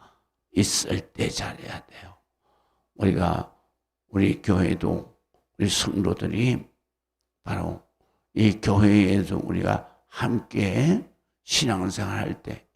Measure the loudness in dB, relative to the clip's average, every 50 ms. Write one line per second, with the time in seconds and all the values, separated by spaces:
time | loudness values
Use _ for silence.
0 | _ _ _ _ _ _ _ _ _ _ 0 0 0 2 0 -4 -2 -2 -4 -6
1 | -6 -10 _ -4 -4 -4 -4 -6 -8 -8 -10 -12 -14 -14 -14 -16 -16 _ -20 -20
2 | -20 -20 -20 _ _ _ _ _ _ _ _ _ _ _ _ _ _ _ _ 0
3 | 2 2 2 4 2 0 0 -2 -4 -8 _ _ _ _ _ _ _ _ _ _
4 | _ _ 0 2 2 2 2 0 0 0 2 2 4 2 0 0 -2 -2 -2 -2
5 | -6 -10 _ _ _ _ _ _ _ _ _ -2 -2 0 0 0 -2 -2 -2 0
6 | 0 0 0 -2 -4 -4 -2 0 0 0 0 0 -4 -10 _ _ _ _ _ _
7 | _ _ _ _ _ _ _ _ _ -8 -6 -6 -4 -6 -8 -10 _ _ _ _
8 | _ _ _ _ _ _ 0 2 4 4 4 2 0 2 4 4 6 6 6 6
9 | 6 4 4 2 0 0 -4 -6 -4 -4 -4 -2 0 0 -2 -2 -4 -8 _ _
10 | _ _ -10 -6 -4 -2 -2 -4 -4 -4 -4 -2 -2 0 0 0 2 2 2 0
11 | -2 -8 _ _ _ _ _ _ _ -4 -2 -2 0 0 -2 -2 -4 -4 -4 -4
12 | -6 -6 -4 -6 -4 -6 -6 -10 -10 -14 -14 -14 _ _ _